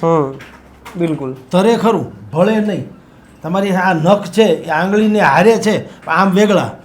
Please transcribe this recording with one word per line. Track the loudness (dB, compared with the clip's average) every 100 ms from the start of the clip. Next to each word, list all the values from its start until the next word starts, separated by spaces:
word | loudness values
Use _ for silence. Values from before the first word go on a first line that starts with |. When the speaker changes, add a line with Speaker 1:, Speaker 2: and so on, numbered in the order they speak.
Speaker 1:
હમ. | 0 0 -2 -6 -18 -20 -20 -20 -16 -6
બિલકુલ. | -4 -4 -8 -10 -4
Speaker 2:
તરે | 0 2 2
ખરું, | 0 -2 -4 -14 -8
ભળે | 0 0 0
નહીં. | -2 -4 -8 -16 -20 -20 -20 -14
તમારી | -6 -4 -2
આ | 0 0
નખ | 0 2 0 0
છે, | 0
એ | 2 2 -2
આંગળીને | -2 0 0 0 2
હારે | 2 4 4 4
છે, | 2 -2 -4 -14 -4
આમ | 0 2
વેગળા. | 2 4 2 -2 -8